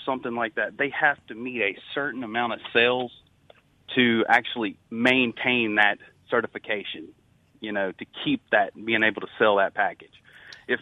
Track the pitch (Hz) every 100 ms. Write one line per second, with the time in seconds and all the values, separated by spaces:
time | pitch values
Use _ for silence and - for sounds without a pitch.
0 | - 127 127 117 113 117 104 110 139 -
1 | 147 143 - 110 127 123 101 - - 143
2 | 143 123 110 117 120 101 - 117 120 127
3 | 123 - _ _ _ - _ _ - -
4 | 120 113 107 120 - 120 101 - _ 113
5 | 127 131 120 - 127 123 110 104 104 104
6 | - _ - 120 110 107 - 104 - 82
7 | 78 _ _ _ _ _ 110 104 95 -
8 | - - 156 127 - 107 98 - 110 113
9 | 110 101 92 - 110 101 92 107 95 -
10 | - _ _ - - - - 120